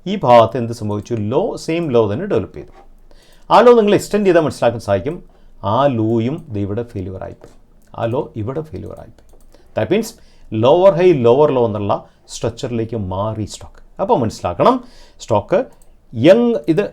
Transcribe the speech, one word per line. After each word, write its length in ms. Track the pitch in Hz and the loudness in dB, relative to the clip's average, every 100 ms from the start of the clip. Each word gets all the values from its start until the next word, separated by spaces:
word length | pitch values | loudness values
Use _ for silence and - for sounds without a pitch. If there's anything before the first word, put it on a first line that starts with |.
| 175 | -8
ഈ 100 | 202 | -2
ഭാഗത്ത് 420 | 135 120 113 135 | 6 6 6 2
എന്ത് 140 | 113 | -6
സംഭവിച്ചു? 420 | 117 107 104 - | -6 -6 -8 -6
ലോ, 420 | 117 104 135 214 - | -6 -4 -2 -4 -6
സെയിം 340 | - 165 165 | -6 -4 0
ലോ 220 | 117 107 | 2 2
തന്നെ 140 | 107 196 | -2 -4
ഡെവലപ്പ് 280 | 143 90 | -4 -4
ചെയ്തു. 160 | - 71 - - - - - _ - - | -12 -20 -20 -20 -20 -20 -20 _ -16 0
ആ 100 | 180 | 4
ലോ 120 | 240 | 6
നിങ്ങൾ 220 | 240 208 | 6 4
എക്സ്റ്റെൻഡ് 320 | 190 - 208 196 | 2 0 -2 2
ചെയ്താൽ 140 | 170 | 2
മനസ്സിലാക്കാൻ 400 | 151 - 123 117 | 2 0 -2 -2
സാധിക്കും, 420 | - 101 123 175 - _ - - | -2 -2 -4 -10 -14 _ -20 -10
ആ 220 | 98 113 143 | -4 0 0
ലോയും 600 | 120 110 117 113 165 160 | 0 0 0 -2 -6 -8
ദേ 120 | 104 | -6
ഇവിടെ 220 | 98 104 | -6 -6
ഫെയിലിയർ 420 | 117 104 92 92 | -8 -10 -10 -12
ആയിപ്പോയി. 300 | 90 95 - - _ _ - - | -14 -16 -20 -20 _ _ -18 -8
ആ 40 | |
ലോ 280 | 117 123 - - | -6 -4 -6 -8
ഇവിടെ 240 | 107 139 | -8 -8
ഫെയിലിയർ 400 | 156 92 92 - | -10 -12 -14 -16
ആയിപ്പോയി. 280 | - - - - - - - - | -20 -20 -20 -20 -20 -20 -12 -6
That 180 | 110 | -2
means 260 | 214 220 - - - - | -2 -2 -10 -20 -20 -8
ലോവർ 400 | 110 117 170 190 | 0 4 6 4
ഹൈ, 200 | 165 180 | 4 4
ലോവർ 380 | 156 117 131 151 | 4 4 4 4
ലോ 160 | 131 117 | 2 0
എന്നുള്ള 380 | 104 101 151 - _ - | -2 -4 -4 -6 _ -20
സ്ട്രക്ചറിലേക്ക് 680 | - 120 117 131 120 113 113 | -8 -8 -6 -6 -6 -6 -6
മാറി 480 | 95 92 107 110 | -8 -6 -6 -6
സ്റ്റോക്ക്. 560 | 101 - - - - - | -10 -12 -20 -20 -16 -6
അപ്പോൾ 180 | 196 220 | -2 0
മനസ്സിലാക്കണം, 680 | 113 - 92 90 180 254 - - - - | -2 -4 -6 0 0 0 -4 -20 -20 -16
സ്റ്റോക്ക് 440 | - 104 - 202 262 - _ - _ | -4 -2 0 -2 -4 -12 _ -20 _
യങ്, 400 | 120 135 214 240 226 - | 2 4 6 4 0 -2
ഇത് 220 | 160 202 | -2 -2